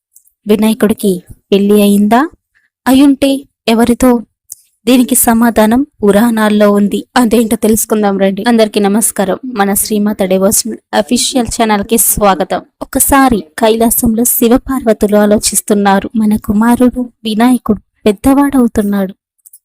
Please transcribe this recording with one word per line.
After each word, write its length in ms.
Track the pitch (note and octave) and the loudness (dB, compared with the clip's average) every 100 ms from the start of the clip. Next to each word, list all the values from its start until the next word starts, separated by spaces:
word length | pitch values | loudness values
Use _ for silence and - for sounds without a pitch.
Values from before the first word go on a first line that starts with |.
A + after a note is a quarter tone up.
| _ _ _ _ - | _ _ _ _ -4
వినాయకుడికి 760 | G#3 G#3+ A3 G#3 A3 G3+ F3+ - | 0 0 0 -2 -2 -2 -4 -8
పెళ్లి 500 | - _ G3 G3+ G#3 | -20 _ 0 2 2
అయిందా? 480 | G3+ G3+ G#3 A#3 D#4+ - _ _ _ _ - | 4 2 2 2 0 -6 _ _ _ _ 0
అయుంటే 580 | C4 C#4+ C4+ C#4 C4+ - _ - | 4 4 2 0 -2 -8 _ -2
ఎవరితో? 540 | A3+ A#3+ A#3 B3+ A#3+ - _ _ - _ _ - | 0 0 2 2 0 -4 _ _ -20 _ _ 0
దీనికి 300 | B3+ A#3+ B3 | 2 2 0
సమాధానం 720 | - A3+ A#3+ A3 G#3+ A#3+ C#4+ _ | 0 2 2 2 2 2 -2 _
పురాణాల్లో 680 | G#3 G3+ A#3+ A3 G#3+ G#3 G#3 | 0 2 2 0 0 2 2
ఉంది. 340 | G3+ G3+ G3+ - - | 2 0 -2 -4 -2
అదేంటో 400 | A#3+ A3 A3+ A#3 | 2 2 0 0
తెలుసుకుందాం 600 | G#3+ A3 - A3 G#3 G3 | 0 0 0 -2 0 0
రండి. 260 | G3 G3 G3 | -2 -2 -2
అందరికీ 320 | A#3 G#3+ G#3 | 2 2 0
నమస్కారం. 580 | G3 G#3 G#3+ - F#3+ F#3+ B3+ | 0 0 -2 -4 -4 -4 -6
మన 280 | A#3 G3+ | -4 -2
శ్రీమాత 500 | G3 - G#3+ G#3 G#3+ | -2 -4 -2 -2 -2
డివోషనల్ 540 | F#3+ F#3+ F#3+ G#3+ A3+ A3 _ | -2 0 0 -2 -6 -10 _
అఫీషియల్ 540 | G#3+ G#3+ B3 - C4 A#3 | -4 -2 -2 -2 -4 -4
ఛానల్ 360 | - A3+ G#3 | -2 -2 -2
కి 140 | G3+ A3+ | -2 -2
స్వాగతం. 640 | - - G3+ F#3 - - - _ | -2 0 0 0 -2 -6 -8 _
ఒకసారి 640 | - C4 - C#4 C4+ A3+ - - | -8 -6 0 2 2 0 -6 -2
కైలాసంలో 640 | A3+ A3+ A#3 - A#3+ A3 | -2 0 0 0 -2 -2
శివపార్వతులు 920 | A#3+ - A#3 B3 - C4 A3+ G#3+ G#3 G#3 | -2 0 2 2 0 -4 -2 -2 0 0
ఆలోచిస్తున్నారు. 920 | G#3 G#3 - G#3+ - G3+ G3+ G3 - A3+ | 2 0 -2 -6 -2 -2 0 0 -2 -2
మన 200 | G#3+ G#3+ | -2 -2
కుమారుడు 760 | - G#3 A3+ A#3+ B3 B3+ B3 _ | -2 0 2 2 2 0 -10 _
వినాయకుడు 580 | A3 G#3+ A#3+ B3 - G3+ - _ - | -6 0 0 0 -2 -6 -6 _ -4
పెద్దవాడవుతున్నాడు, 1080 | G3+ C4+ C4+ C#4+ C4+ A#3+ - G#3 G3+ F#3+ G3+ _ _ _ - | 0 0 2 2 2 0 0 -2 -2 -4 -8 _ _ _ -20